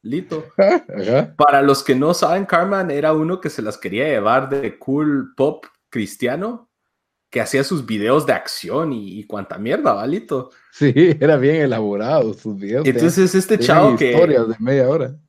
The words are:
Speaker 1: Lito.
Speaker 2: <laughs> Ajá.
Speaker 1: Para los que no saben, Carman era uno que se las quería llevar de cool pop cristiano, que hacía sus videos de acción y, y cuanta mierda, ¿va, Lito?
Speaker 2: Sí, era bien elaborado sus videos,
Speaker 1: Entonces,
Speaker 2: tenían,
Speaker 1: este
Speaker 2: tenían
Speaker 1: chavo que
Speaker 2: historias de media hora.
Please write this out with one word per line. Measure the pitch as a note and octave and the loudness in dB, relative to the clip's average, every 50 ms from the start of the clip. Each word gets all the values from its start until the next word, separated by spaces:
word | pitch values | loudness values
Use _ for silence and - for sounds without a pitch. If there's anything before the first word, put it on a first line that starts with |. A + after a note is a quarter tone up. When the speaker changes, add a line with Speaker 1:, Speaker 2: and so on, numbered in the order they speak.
Speaker 1:
Lito. | _ A2 C3 F3 F3+ - E3 D#3 D#3 - | _ -8 -8 -8 -8 -8 -10 -12 -12 -8
Speaker 2:
<laughs> | _ - | _ 2
Ajá. | G3 G3 F4 - - - - G#3 F#3+ G#2 A#2+ C#3 - - - | 4 4 4 2 -2 -6 -10 -6 -2 2 2 2 2 0 0
Speaker 1:
Para | - D3 C#3+ C#3+ C#3 | 2 4 4 6 6
los | C#3 C#3+ C#3 C3+ | 4 4 2 2
que | - - C3 | 2 0 0
no | B2+ C#3 D#3 F3 | 2 2 0 0
saben, | - - D#3 E3+ G3 G3+ | 0 0 0 0 -2 -2
Carman | F#3+ F#3+ E3 F3 G3 G3+ G3 F#3 E3+ | 0 0 0 0 0 -2 -4 -2 -4
era | C#3 C#3+ D3 D#3 | -4 -2 0 0
uno | D#3 D#3 D#3 E3 F#3 F#3 | 2 2 0 -2 -4 -4
que | - D3+ | -6 -8
se | - - | -8 -6
las | A2 G#2+ G#2 - | -8 -8 -8 -8
quería | - F#2+ F#2 A2 C#3 | -10 -6 -4 -2 0
llevar | D#3 C#3 A2 G2+ G#2+ A#2+ C3 C3+ C3+ | 0 0 0 2 2 2 2 0 -2
de | C#3 C#3 C3+ G#2+ - _ | -4 -4 -4 -6 -10 _
cool | - - C3+ D3 D3+ D3+ D3 C#3 B2 - _ | -6 -4 -2 -2 0 0 -2 -2 -4 -6 _
pop | - C3 B2 - - - - _ _ _ _ | -2 0 0 0 -6 -16 -20 _ _ _ _
cristiano, | - B2 G#2 G2 - _ B2 A#2+ C3 E3 F#3+ A3+ B3 A#3 _ _ _ _ _ _ _ _ _ _ _ _ _ _ | -8 -6 -6 -6 -6 _ -4 -4 -4 -4 -6 -10 -10 -12 _ _ _ _ _ _ _ _ _ _ _ _ _ _
que | - B2 | -6 -6
hacía | A2 - - C3+ | -4 -2 -2 -2
sus | C#3 - F#3+ D#3 B2 | -2 -2 -4 -6 -4
videos | G#2+ A2+ G#2 G2+ A2+ C3 D#3 D3 | -4 -4 -2 0 2 2 2 2
de | C#3 | 0
acción | A2+ - - - - - - E2+ G#2+ C#3+ E3 D#3 | -2 -2 -4 -10 -14 -12 -10 -6 -4 -4 -4 -4
y, | C3 A2+ G#2 F#2+ F2+ G#2+ | -6 -8 -10 -12 -14 -16
y | G#2+ | -14
cuanta | _ A2 G#2 G2 - - - | _ -12 -12 -10 -12 -12 -10
mierda, | G#2 A#2+ D#3+ A#3+ D4 A#3+ | -6 -4 -4 -2 0 0
¿va, | A2 G2 G#2+ | 0 0 -2
Lito? | C3 D#3+ G#3+ - - D3+ C3 - - _ _ _ _ | -4 -6 -6 -6 -6 -6 -6 -6 -10 _ _ _ _
Speaker 2:
Sí, | _ - D3 C#3+ A#2 C#3 E3+ F3+ D3+ D3+ | _ 0 0 2 4 6 4 4 4 2
era | - D3+ D#3 | 2 2 2
bien | C3+ B2+ C#3 D#3 | 4 2 2 2
elaborado | D#3+ D3 C3+ A#2 A2+ G#2+ G#2 G2+ G2+ G#2+ B2 D#3 D#3 B2 A2 | 2 0 0 0 -2 -2 -2 -2 -4 -2 0 0 0 0 0
sus | G2 - - A2 G#2 | -4 -8 -10 -10 -10
videos, | G2 G2+ G2 A2 C3+ D#3 | -8 -8 -4 -4 0 0
Speaker 1:
Entonces, | C3+ B2 A#2+ D3+ E3+ E3 | 0 0 2 0 2 2
Speaker 2:
tenían, | F#3+ F#3 F3+ - F#3+ | 2 2 2 2 0
Speaker 1:
este | F#3 - A3 G#3 | 0 2 0 0
Speaker 2:
tenían | A#2+ | 2
Speaker 1:
chavo | - D#3 E3 F#3 G#3+ - | 4 4 6 6 4 4
que | - D3+ B2+ | 2 0 2
Speaker 2:
historias | A#2+ A#2+ - D#3+ C#3+ B2 A2+ A2 | 4 4 4 4 4 2 2 0
de | A2+ A2 | -4 -4
media | A2 B2+ C3+ C#3 B2+ B2+ | -2 0 2 2 2 2
hora. | D3 E3 C3 A#2+ C#3+ D#3 _ | 0 -2 -2 -6 -8 -16 _